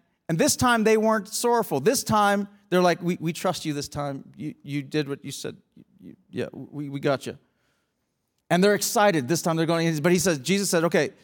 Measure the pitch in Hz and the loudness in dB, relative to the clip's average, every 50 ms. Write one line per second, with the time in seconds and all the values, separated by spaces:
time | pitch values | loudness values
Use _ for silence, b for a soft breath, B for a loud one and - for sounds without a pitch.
0 | _ _ _ _ _ - 165 165 294 294 - - 254 247 240 226 214 220 220 220 | _ _ _ _ _ -4 0 2 2 2 2 2 2 2 2 4 4 4 4 4
1 | 214 220 220 220 190 - - - - 240 240 233 196 - 165 135 139 202 269 - | 4 2 0 0 -2 -6 -6 -2 0 2 2 2 0 0 -2 0 2 2 0 0
2 | - - 220 214 208 202 202 202 202 b b b b - 180 180 180 175 170 165 | 0 0 2 2 4 4 2 0 -2 b b b b -2 2 2 4 4 2 0
3 | 175 175 180 - 147 165 160 - - 190 165 - - 160 147 143 135 - - 147 | -2 -4 -4 -2 -4 -6 -4 -4 -4 -4 -4 -4 -6 -6 -6 -6 -8 -8 -8 -8
4 | 143 143 139 139 - - 135 - 143 151 - _ - 139 139 147 135 131 - 151 | -8 -8 -8 -10 -14 -16 -16 -14 -12 -12 -12 _ -12 -8 -8 -8 -6 -4 -4 -4
5 | 147 139 139 - - 139 135 - - - - - _ _ _ - - _ _ _ | -2 -4 -6 -10 -10 -12 -12 -10 -12 -12 -12 -14 _ _ _ -20 -20 _ _ _
6 | - 85 - - _ _ - 120 - - - - 131 - - 143 147 139 139 139 | -20 -20 -20 -20 _ _ -10 -8 -8 -8 -10 -14 -16 -14 -12 -12 -10 -10 -8 -4
7 | 135 147 139 127 - 113 - - _ _ _ _ _ _ _ _ _ _ _ _ | -2 0 -2 -2 -4 -8 -14 -14 _ _ _ _ _ _ _ _ _ _ _ _
8 | _ _ _ _ _ _ _ _ _ - 165 175 190 208 208 196 - - - 233 | _ _ _ _ _ _ _ _ _ 0 2 4 4 4 4 2 0 0 2 4
9 | 208 208 185 160 123 120 170 156 - 175 160 160 165 156 170 165 165 170 165 151 | 4 4 4 2 0 0 -2 -2 0 0 0 0 0 0 0 0 0 0 0 0
10 | 143 180 175 185 151 190 165 139 123 143 190 202 202 165 190 170 160 170 196 180 | 2 2 2 2 2 2 0 0 0 0 0 0 0 0 0 2 2 2 2 0
11 | 143 110 b b | 0 0 b b